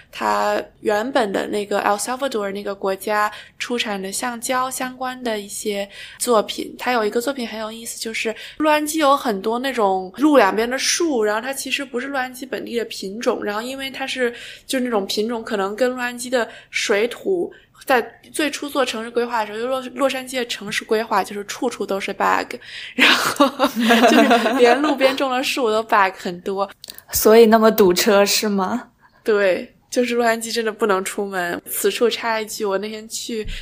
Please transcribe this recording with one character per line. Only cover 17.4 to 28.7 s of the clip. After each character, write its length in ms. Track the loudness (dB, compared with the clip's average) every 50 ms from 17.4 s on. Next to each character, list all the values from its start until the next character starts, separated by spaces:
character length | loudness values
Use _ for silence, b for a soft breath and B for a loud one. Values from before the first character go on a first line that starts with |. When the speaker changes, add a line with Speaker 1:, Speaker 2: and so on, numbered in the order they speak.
| -2 -4 b b b b b -6 0
Speaker 1:
在 200 | 2 2 2 2 -2 -8 -20 -18 -8
最 200 | -4 -2 -2 -2
初 180 | -4 -6 -8 -4
做 160 | 0 0 0
城 180 | 0 -2 -6 -6
市 60 | -4
规 160 | -2 -2 -2
划 140 | 0 -2 -2
的 80 | -4
时 40 | -4 -4
候， 60 | -6
就 80 | -4
洛-， 140 | -2 -2 -4 -4 -6 -2
洛 120 | 0 0
杉 200 | 0 0 -2 -8
矶 100 | -6 -4
的 80 | -4 -4
城 260 | -4 -6 -8 -8 -6
市 140 | -6 -4 -2
规 160 | 0 0 0
划 220 | 0 0 0 0 0
就 100 | -2 -6
是 100 | -10 -10
处 220 | -10 -6 -4 -4
处 160 | -4 -4 -4 -4
都 160 | -4 -4 -4
是 140 | -4 -6 -4
bug， 420 | 0 2 2 2 2 0 -4 -8 -14 B B B B B B B
然 160 | 4 4 4
后 380 | 4 4 0 0 2 2 2 2
<laughs> 160 | 2 2 0 0 0 2 4 4 6 6 6
就 160 | 6 8 6 6
是 300 | 6 4 4 2 2 4 6
连 200 | 6 6 6 4
路 160 | 2 0 2
边 220 | 2 2 2 2
种 140 | 2 0 0
的 120 | 0 -2 -2
树 280 | -2 -2 0 0 2
都 100 | 2 0
bug 320 | 2 2 4 4 4 4 0
很 240 | -4 -8 -8 -8 -6
多。 280 | -6 -4 -4 -2 -4 -4 -6 _ -18 B B B B B
Speaker 2:
所 240 | -2 4 6 8 10
以 120 | 10 10
那 100 | 10 8
么 140 | 8 6 6
堵 200 | 6 6 6 6
车 320 | 4 4 4 4 6 6 4
是 240 | 4 2 0 0
吗？ 420 | 0 0 -2 -2 -2